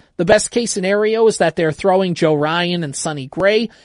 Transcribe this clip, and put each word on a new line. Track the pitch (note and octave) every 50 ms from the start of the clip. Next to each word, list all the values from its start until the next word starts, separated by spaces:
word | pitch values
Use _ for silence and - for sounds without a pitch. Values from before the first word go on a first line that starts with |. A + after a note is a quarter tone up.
| _ _ _
the | - F3
best | E3+ G#3+ G#3+ - -
case | - A#3+ A#3+ -
scenario | - G3+ F#3 F#3+ G3+ G#3 G#3+ G#3+ A3 A3+ A3+
is | A3 - -
that | F3+ E3 -
they're | - E3 D#3 D3+
throwing | - - F#3+ F#3 F#3+ F#3+ F3+ E3+
Joe | - E3+ D#3 D#3
Ryan | D3 D3 D#3 E3 F3 F3 F3 F3 F3 E3
and | C#3+ C3+
Sonny | - - E3 D3+ C#3+ B2+
Gray | C3+ - E3 F#3 G3 G#3+ A3 A#3 G#3+ - - _